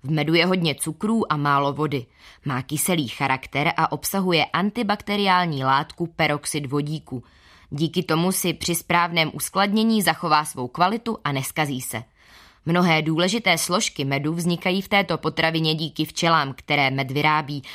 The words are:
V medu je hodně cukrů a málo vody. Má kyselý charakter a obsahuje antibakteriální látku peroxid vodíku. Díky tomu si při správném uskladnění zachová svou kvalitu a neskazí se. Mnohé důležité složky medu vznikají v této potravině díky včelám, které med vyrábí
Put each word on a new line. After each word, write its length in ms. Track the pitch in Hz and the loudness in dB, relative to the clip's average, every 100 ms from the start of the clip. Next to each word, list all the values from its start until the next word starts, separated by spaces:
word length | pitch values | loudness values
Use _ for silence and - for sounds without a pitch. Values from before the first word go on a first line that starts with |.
V 80 | 131 | -2
medu 220 | 156 151 | -2 2
je 120 | 165 175 | 4 4
hodně 300 | 185 165 135 | 2 0 -2
cukrů 580 | - 151 214 226 214 | -6 -4 0 0 0
a 40 | 151 | 0
málo 360 | 143 139 143 | 2 2 2
vody. 320 | 143 151 139 120 _ - - 143 | 0 -2 -2 -6 _ -20 -10 -4
Má 160 | 131 | -4
kyselý 460 | 131 151 - 170 123 | -4 -4 0 0 -2
charakter 640 | - 139 131 - 135 156 - | -2 -2 -2 -2 -2 0 0
a 140 | 156 | 0
obsahuje 540 | 147 - 196 185 165 143 | 0 -4 -2 2 2 2
antibakteriální 1200 | 160 202 220 208 208 - 202 202 180 175 143 | 0 -2 -2 -2 -2 -2 0 4 4 2 0
látku 440 | 131 135 160 - 170 | 2 2 0 -8 -8
peroxid 580 | - 156 147 - 151 139 | 0 0 0 -4 -6 -2
vodíku. 580 | 147 147 156 - 127 - _ - - - | -2 -2 -6 -8 -12 -12 _ -20 -20 -12
Díky 340 | 143 160 180 | -4 -2 -2
tomu 280 | - 160 180 | 0 2 2
si 220 | 185 180 | 0 -2
při 220 | - - 165 | -2 -2 -4
správném 560 | - 175 175 170 156 | 0 0 2 2 0
uskladnění 680 | - - 190 202 214 220 220 | -2 -4 0 2 2 2 4
zachová 440 | 170 156 170 151 151 | 2 0 2 2 0
svou 220 | - 123 | -6 -8
kvalitu 500 | - 180 226 233 220 | 0 0 0 -6 -6
a 80 | 147 | -4
neskazí 500 | 139 135 - 147 131 | -4 -4 -4 -2 -4
se. 220 | - 110 113 _ _ - - _ 147 | -8 -10 -12 _ _ -20 -20 _ 0
Mnohé 360 | 175 180 156 | 2 4 4
důležité 560 | 151 156 180 226 196 165 | 2 0 0 0 0 0
složky 480 | - 180 - - 139 | 0 0 -2 -4 -2
medu 280 | 139 147 | -2 -2
vznikají 480 | 170 175 170 185 185 | -2 -2 0 0 -2
v 60 | 190 | 2
této 300 | 202 196 165 | 0 2 -2
potravině 580 | 156 - 160 160 160 156 | -2 0 0 2 0 0
díky 300 | 156 - 156 | -4 -4 -6
včelám, 480 | - 170 165 139 | 0 2 2 0
které 380 | 131 - 147 135 | -8 -2 0 0
med 200 | 135 131 | -2 -2
vyrábí 520 | 135 151 151 143 147 - | 0 2 2 -2 -10 -12